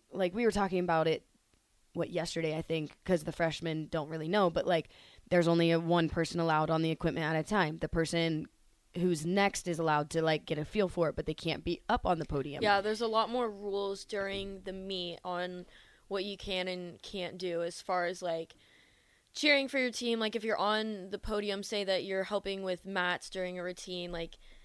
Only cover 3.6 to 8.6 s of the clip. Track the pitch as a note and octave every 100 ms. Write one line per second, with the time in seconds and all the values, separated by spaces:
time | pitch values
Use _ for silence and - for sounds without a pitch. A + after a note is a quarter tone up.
3.6 | E3 D#3 D3+ D#3+ D3+ D#3+ D#3 G#3 F#3 E3+
4.6 | D#3+ E3 - - - - - F3 E3 E3+
5.6 | E3 E3 E3 F3 E3 - D#3+ E3+ E3 D#3
6.6 | D#3 D#3+ D#3+ D#3+ E3 C#3+ D#3 D#3+ D#3+ G#3
7.6 | D#3 D#3+ D#3+ E3+ D#3+ E3+ E3 D#3 - _